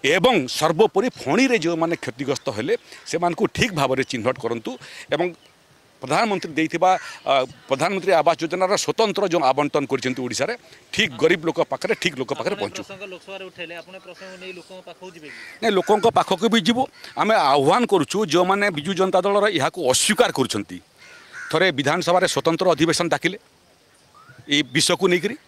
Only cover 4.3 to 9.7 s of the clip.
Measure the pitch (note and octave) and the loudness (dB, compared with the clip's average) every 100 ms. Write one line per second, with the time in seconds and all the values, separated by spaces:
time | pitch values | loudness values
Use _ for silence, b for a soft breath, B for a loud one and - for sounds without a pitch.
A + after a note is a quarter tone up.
4.3 | B2+ A#2 A#2 D#3 B3+ B B B D3 F3+ | -2 -4 -6 -6 -12 B B B -2 -2
5.3 | E3 _ _ _ _ _ _ C3 D#3 A3 | -6 _ _ _ _ _ _ -4 0 0
6.3 | F#3+ F3 D#3 D#3+ E3 F3 F#3 B B - | -2 -4 -4 -4 2 2 2 B B 0
7.3 | C3+ B2+ - - C3+ E3 G3 F3 E3+ D3+ | 0 0 -8 -4 -2 0 -2 2 4 4
8.3 | E3 D#3+ F3+ F#3 F#3+ - - A3 F#3 G3 | 0 -2 -2 0 0 -2 0 0 0 0
9.3 | E3+ C3+ C3 D3 | 2 2 2 0